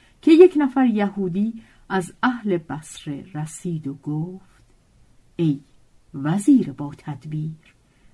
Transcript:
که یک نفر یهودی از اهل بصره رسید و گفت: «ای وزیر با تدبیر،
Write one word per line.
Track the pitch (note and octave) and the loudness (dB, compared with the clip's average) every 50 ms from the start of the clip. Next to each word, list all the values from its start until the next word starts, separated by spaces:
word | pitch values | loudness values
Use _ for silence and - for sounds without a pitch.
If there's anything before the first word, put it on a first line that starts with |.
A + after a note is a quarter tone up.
| _ _ _ _ | _ _ _ _
که | - C#4+ | 2 4
یک | E4 D#4 F#4 F4+ - D4 | 8 10 8 8 8 4
نفر | D4 C4 - C#4 C4 | 0 0 2 2 2
یهودی | B3 G#3 G#3+ G3+ G3 G3 G3+ G3 F3+ E3+ F#3+ G#3 A3+ A3+ - - - _ - - - | 2 2 2 0 -2 -2 -4 -4 -4 -2 -2 -2 -4 -4 -8 -16 -20 _ -20 -10 -6
از | G3 F#3+ F3 F#3 - - - | -4 -4 -4 -4 -4 -2 0
اهل | B3+ A#3+ A#3+ G#3 G#3 F3+ E3+ | 0 0 -2 -2 -2 -2 -2
بصره | D#3+ - C3+ D3+ D3+ - - - - D#3 C#3+ C#3 - - - | -2 -6 -10 -12 -12 -14 -18 -14 -12 -10 -10 -10 -12 -12 -10
رسید | D3+ D#3 D#3 - - - F3 E3+ D#3+ D#3 C#3 | -10 -8 -8 -10 -10 -8 -8 -8 -6 -6 -8
و | C#3+ | -10
گفت: | - - D3 D3+ D#3 D#3+ F3+ F#3 F#3+ - - _ _ _ _ _ _ _ _ _ _ _ _ _ _ _ _ _ | -10 -8 -6 -6 -4 -6 -6 -10 -14 -18 -20 _ _ _ _ _ _ _ _ _ _ _ _ _ _ _ _ _
«ای | - E3+ D#3+ C#3 C#3 - _ _ - _ _ _ _ _ _ - | -2 0 0 0 -2 -6 _ _ -20 _ _ _ _ _ _ -12
وزیر | D3 C3+ F3+ C4+ D4+ D4 D4+ C#4+ A#3+ F#3+ D3 | -6 -4 -2 -2 2 4 6 6 6 4 0
با | C3 - D3 C#3+ C3 - | -4 -8 -10 -10 -10 -12
تدبیر، | - - C#3+ - - D#3 D3+ D#3 D#3 D#3 D#3 - _ - _ _ _ _ _ _ _ - | -12 -12 -12 -12 -10 -8 -8 -6 -6 -8 -10 -12 _ -20 _ _ _ _ _ _ _ -20